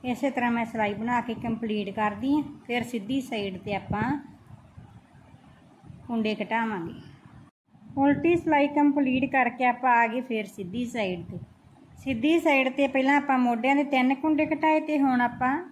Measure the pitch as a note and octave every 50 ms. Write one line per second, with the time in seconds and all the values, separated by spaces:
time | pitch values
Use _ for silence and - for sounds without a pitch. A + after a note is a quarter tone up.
0 | - B3+ A#3+ - - C#4 B3+ C4 B3 A#3+ A#3 A#3 A#3 A3+ A#3 A3+ G#3+ G#3 G#3 G3+
1 | A3 A#3+ B3 A#3+ A#3 B3 A3+ G#3+ - A#3 A3+ A3 A#3 A3 G#3+ G#3+ G3+ G3 G3+ A3+
2 | G#3+ G#3+ G3+ G3+ A3+ C4+ C#4+ D4+ C#4+ - - - - - A#3+ B3 A#3 A#3+ - A#3
3 | G3 G#3 C4 C#4 B3+ - - G#3+ G3+ G3 F#3+ F3+ - G#3 G3+ F#3+ F#3 - - G#3
4 | A3 B3 D4 C#4+ - - - - - - - - - - - - - - - -
5 | _ _ _ - - - - - - - - - - - - _ - - - -
6 | - - A#3+ A3+ A3 G#3+ G#3+ G#3+ G#3 F3+ A3 A3+ A#3 A3+ G#3+ F3+ E3 E3+ - -
7 | - - - - - - - - - - _ _ _ _ _ - - - - C4+
8 | C#4 C#4+ C#4+ C#4+ - E4 F4 E4+ - E4+ D4+ C#4+ C#4+ C#4+ D4 D4 D4 D4 C#4 D4
9 | C#4 B3+ B3+ C4 C4 C4 - C4+ B3+ A#3+ B3 B3 B3+ B3 A#3+ B3 B3+ C4 A#3+ A#3
10 | A#3 A3+ A3 B3+ B3 - A#3 A3 G#3 G3 - - G3 F3 F#3 A#3 B3 A#3 A3+ A#3
11 | G#3 F#3 F3+ E3+ E3+ F3 F#3 F3 - - - _ _ - - - - - - -
12 | - C4+ C4+ A3 A3+ D4+ E4 E4+ D#4+ E4 C#4+ C4+ C4 C4 C4 C#4+ C#4 C4 C4 C4+
13 | C4 C4+ C#4+ C#4+ C#4+ C#4+ C4+ B3+ B3 A#3+ A#3+ A3+ A3+ C4 C#4 C#4+ D4 C#4+ C#4+ C4
14 | B3+ B3+ C4+ C4 - D#4+ D#4 C#4+ D#4 D4+ D#4 D4+ D#4 D#4 D#4 D#4 D#4 D#4 D4+ D4
15 | C#4 C4+ B3+ B3 B3 A#3+ A#3+ - B3+ B3+ C#4 D#4 F4+ -